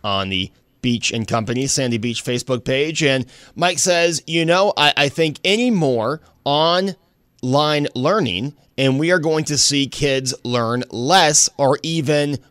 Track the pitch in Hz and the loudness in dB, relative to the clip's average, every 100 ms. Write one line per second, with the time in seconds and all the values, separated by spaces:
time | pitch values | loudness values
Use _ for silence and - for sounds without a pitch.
0 | 104 98 95 95 95 - _ _ 123 117 | -4 -2 -2 -4 -4 -10 _ _ -2 -2
1 | - 113 104 - 107 120 135 - 131 117 | -2 -4 -2 -4 -2 -4 -2 -2 -2 -2
2 | 120 113 - 123 120 127 - 131 151 156 | -4 -6 -4 -6 -4 -4 -2 -2 -2 0
3 | 151 131 120 - - - 175 156 180 175 | 0 0 -4 -12 -18 -2 -2 0 0 2
4 | 170 160 - 165 165 180 202 - 147 - | 0 -2 -4 0 2 2 2 2 2 2
5 | 143 147 160 135 175 214 247 208 147 120 | 0 0 -2 -2 0 2 2 2 2 0
6 | 110 156 - _ - 147 160 175 190 180 | -2 -4 -10 _ 0 2 4 2 0 -6
7 | _ _ _ _ 127 135 151 151 147 131 | _ _ _ _ 0 2 2 0 -2 -2
8 | 135 214 135 90 131 - _ - 135 135 | 0 0 0 -2 -6 -10 _ -2 0 2
9 | 165 180 156 156 156 147 - 143 139 - | 2 2 2 -2 -2 0 0 0 -2 -2
10 | 143 135 131 - 123 120 113 123 - 110 | -2 0 -2 -6 -4 -2 0 -2 -4 -4
11 | 127 185 160 151 - - 139 147 160 165 | 2 4 6 4 0 2 2 2 -2 -2
12 | 135 147 147 139 - | 0 0 0 -4 -8